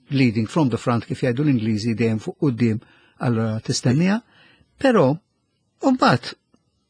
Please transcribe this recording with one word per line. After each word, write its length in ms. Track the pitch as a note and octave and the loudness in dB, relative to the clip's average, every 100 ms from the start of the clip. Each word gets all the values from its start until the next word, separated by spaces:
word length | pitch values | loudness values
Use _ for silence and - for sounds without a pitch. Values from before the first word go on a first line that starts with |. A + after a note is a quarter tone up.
| - | -6
leading 360 | C#3 C3 G#2+ G#2+ | 0 2 2 -2
from 200 | - C#3+ | 0 0
the 80 | A2+ | 0
front, 260 | - A#2 - | -2 -2 -2
kif 140 | - | -4
jgħidu 200 | C3 A#2+ | -4 0
l-Ingliżi, 500 | D3+ B2+ A2 G#2+ A2+ A2 | 0 0 0 -2 -2 -2
dejjem 220 | A2+ A2 | 0 -2
fuq 160 | C3+ - | -6 -4
quddiem, 420 | D3+ A#2 A#2 A2 - _ _ - | -2 0 0 0 -6 _ _ -8
allora 400 | B2+ A2+ A2+ A2 | -2 -2 -2 -4
tistennija. 600 | - B2+ - C3 F3+ G#3+ - _ _ _ _ - | -4 -4 0 2 2 -2 -6 _ _ _ _ -2
Però 400 | C4+ A3+ C3+ D#3 _ _ _ _ _ _ | 2 4 4 0 _ _ _ _ _ _
mbagħad 520 | - B3+ C4 C3+ - - _ _ _ _ _ | 0 2 2 2 -2 -18 _ _ _ _ _